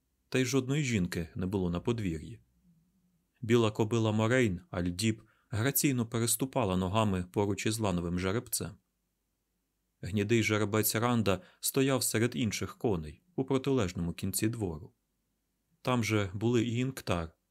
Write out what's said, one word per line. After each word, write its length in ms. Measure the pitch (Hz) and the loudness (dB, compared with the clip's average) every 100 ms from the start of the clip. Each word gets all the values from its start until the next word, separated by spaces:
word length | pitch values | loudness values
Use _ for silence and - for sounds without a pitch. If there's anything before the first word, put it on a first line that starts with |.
| _ _ _ | _ _ _
та 100 | 131 | 0
й 60 | |
жодної 400 | 123 131 127 143 | 2 0 0 0
жінки 440 | 135 110 90 90 82 | 0 0 0 -2 -6
не 120 | - 92 | -6 -2
було 240 | 98 90 | 0 0
на 100 | 87 | -2
подвір'ї. 600 | 120 117 98 78 - 113 _ _ _ _ _ _ _ _ _ _ | -2 -2 -2 -4 -8 -16 _ _ _ _ _ _ _ _ _ _
Біла 300 | 110 120 110 | 2 4 4
кобила 420 | 110 110 117 110 | 2 0 2 2
Морейн, 480 | 107 110 127 117 87 - | 2 2 4 2 0 -6
Альдіб, 520 | 95 90 90 113 110 - _ _ | -4 -4 0 -2 -2 -8 _ _
граційно 580 | 101 127 - 147 127 113 | -2 0 2 2 2 0
переступала 680 | 117 117 - 135 139 104 92 | 0 0 0 -2 0 0 2
ногами 480 | 92 110 107 92 90 | 2 2 2 0 -2
поруч 340 | 110 101 98 110 | 0 0 0 -2
із 120 | 113 | 0
лановим 400 | 104 87 85 87 | 0 0 -2 -2
жеребцем. 580 | 95 110 - - - - _ _ _ _ _ _ _ _ _ _ _ _ | -2 -2 -4 -6 -8 -10 _ _ _ _ _ _ _ _ _ _ _ _
Гнідий 420 | - 101 101 117 | -4 -2 2 2
жеребець 520 | 104 107 104 107 107 | 4 2 2 2 0
Ранда 480 | 110 120 120 101 92 - _ | 0 2 2 2 0 -4 _
стояв 420 | - 139 135 131 | -4 0 2 2
серед 340 | - 110 120 147 | 0 0 0 0
інших 420 | 113 - 95 - | -4 -4 -6 -4
коней 440 | 127 90 76 - _ - | -2 -2 -4 -14 _ -6
у 80 | |
протилежному 680 | 131 131 139 131 90 95 85 | -2 0 0 0 0 -2 -4
кінці 360 | - 95 - 110 | -4 -4 -2 -2
двору. 440 | 117 95 78 - _ _ _ _ _ _ _ _ _ | -2 -4 -6 -12 _ _ _ _ _ _ _ _ _
Там 220 | - 123 | -2 0
же 260 | 101 107 98 | 2 0 0
були 300 | 98 113 123 | -2 2 2
і 120 | 117 117 | 2 0
Інктар, 560 | 131 131 - 87 82 - _ | -2 -4 -2 -2 -4 -10 _